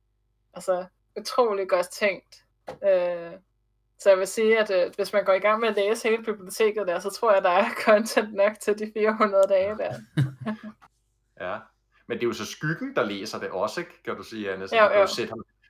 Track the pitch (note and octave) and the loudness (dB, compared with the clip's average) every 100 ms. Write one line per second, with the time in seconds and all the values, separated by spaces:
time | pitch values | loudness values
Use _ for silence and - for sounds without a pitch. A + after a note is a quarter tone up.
0 | _ _ _ _ _ - F3+ F3+ F#3 _ | _ _ _ _ _ -10 -2 -2 -4 _
1 | _ - G#3+ - A#3+ G3 F#3+ F3+ F3+ - | _ -12 -4 0 2 0 0 0 -2 -2
2 | G#3 F3+ - - _ _ - - G3 F#3 | -2 -2 -10 -20 _ _ -18 -4 2 2
3 | F3 F3 E3+ F#3 _ _ _ _ _ _ | 0 -4 -10 -16 _ _ _ _ _ _
4 | G3+ F#3+ F#3+ - A3 A3 G#3+ F#3 F3 - | 4 6 4 0 4 4 2 0 0 -2
5 | F#3+ G#3 G3 F#3+ G3+ A3 A#3 G#3 G3+ A3+ | -2 0 2 2 2 2 0 0 0 0
6 | A3+ A3+ A3 G#3 F#3 - A3 G#3 F#3 F3 | 0 -2 -2 -8 -10 0 0 2 -2 -4
7 | G3 - A#3 G3 F#3 F3 A3+ - - G#3+ | -6 -2 2 4 4 4 2 0 4 4
8 | A3+ - G#3+ G3+ G3+ G#3+ - G#3 G#3+ A3 | 4 -2 -2 0 0 0 -4 -4 -4 -2
9 | G#3+ A3 G#3+ G3 G3 G3 G3 G#3+ F#3 - | 0 2 2 4 4 2 0 -4 -6 -8
10 | - - C3+ - A3 G#3+ G#3+ - - _ | -6 -2 -2 -2 -10 -10 -12 -20 -20 _
11 | _ _ _ _ F2+ G2+ - _ _ _ | _ _ _ _ -10 -10 -12 _ _ _
12 | - A#2 A#2+ G#2+ G#2 - D3+ D#3+ C4 C4+ | -10 -4 -4 -4 -8 -8 -6 -4 -4 -4
13 | A2 G2+ G#2+ G#2+ G2+ F#2 G#2 - E3 - | -4 -4 -8 -8 -8 -4 -4 -4 -10 -12
14 | - G2+ F#2+ A2+ G2+ F#2+ F#2+ A3+ G#3+ G3+ | -10 -10 -10 -8 -6 -6 -2 2 4 4
15 | F#3+ - G#2+ A2+ - _ | 2 0 -6 -8 -16 _